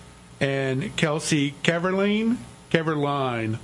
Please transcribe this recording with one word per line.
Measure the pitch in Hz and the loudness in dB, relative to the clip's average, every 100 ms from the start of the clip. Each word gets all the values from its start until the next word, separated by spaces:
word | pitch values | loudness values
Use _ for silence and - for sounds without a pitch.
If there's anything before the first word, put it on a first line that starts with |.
| - - - - | -20 -20 -20 -4
and | 139 139 135 131 202 - | -2 0 0 -2 -4 0
Kelsey | 160 151 - 156 143 143 | 0 0 0 0 0 0
Keverleen. | - 170 180 190 202 208 226 247 - - - | 0 0 0 2 2 2 2 -2 -4 -18 0
Keverline. | 165 160 151 143 143 131 117 110 110 | 0 2 0 0 0 -2 -2 -2 -4